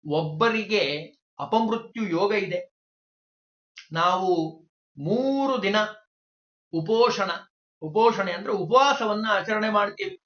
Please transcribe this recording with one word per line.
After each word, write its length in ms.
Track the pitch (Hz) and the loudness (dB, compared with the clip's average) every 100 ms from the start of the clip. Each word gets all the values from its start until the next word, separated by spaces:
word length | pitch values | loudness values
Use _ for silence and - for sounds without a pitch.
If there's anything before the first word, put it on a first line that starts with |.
| 151 | -2
ಒಬ್ಬರಿಗೆ 1040 | 151 156 156 233 220 196 208 143 147 156 _ _ - | -2 -2 0 0 0 -2 0 0 -4 -10 _ _ -12
ಅಪಮೃತ್ಯು 680 | 143 220 226 226 - 233 208 | -2 0 0 -2 -6 -8 -4
ಯೋಗ 260 | 165 202 | 0 0
ಇದೆ, 400 | 208 190 175 180 _ _ _ _ _ _ _ _ _ _ - - | 0 -2 -6 -8 _ _ _ _ _ _ _ _ _ _ -20 -10
ನಾವು 680 | 160 175 185 185 175 160 - _ _ _ - | 0 0 2 2 0 0 -8 _ _ _ -10
ಮೂರು 640 | 147 226 269 277 277 254 | -2 0 0 0 0 0
ದಿನ 140 | 196 214 214 - _ _ _ _ _ _ _ | 0 0 0 -6 _ _ _ _ _ _ _
ಉಪೋಷಣ, 580 | 165 160 226 240 185 190 170 - _ _ _ | -6 0 2 2 2 -4 -6 -12 _ _ _
ಉಪೋಷಣೆ 500 | 156 180 226 202 185 | -4 4 4 4 -4
ಅಂದ್ರೆ 220 | 175 208 | -4 -4
ಉಪವಾಸವನ್ನ 720 | 202 185 247 277 269 220 208 220 | -4 4 6 6 2 0 -2 0
ಆಚರಣೆ 380 | 196 220 214 214 | 0 0 -2 2
ಮಾಡ್ತೀವಿ 500 | 208 202 - 190 - | 2 0 -4 -10 -10